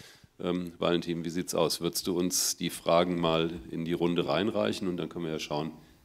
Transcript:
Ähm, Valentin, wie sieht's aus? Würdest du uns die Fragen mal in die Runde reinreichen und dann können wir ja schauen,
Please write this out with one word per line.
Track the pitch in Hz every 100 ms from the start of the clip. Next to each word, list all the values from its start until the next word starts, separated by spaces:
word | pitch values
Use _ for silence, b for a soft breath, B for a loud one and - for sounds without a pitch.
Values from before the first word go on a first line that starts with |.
| B B B -
Ähm, | 90 87 87 -
Valentin, | 85 85 87 85
wie | 82
sieht's | 85 85
aus? | 85 80 -
Würdest | 85 - -
du | 87
uns | 90 - - -
die | 87
Fragen | - 85 85 90 87
mal | 82 82 82 87 -
in | 82 82
die |
Runde | 85 87 87 87
reinreichen | 73 107 101 107 104 95
und | 87
dann | 80
können | 90
wir | 82
ja | 78
schauen, | - 73 76 - B B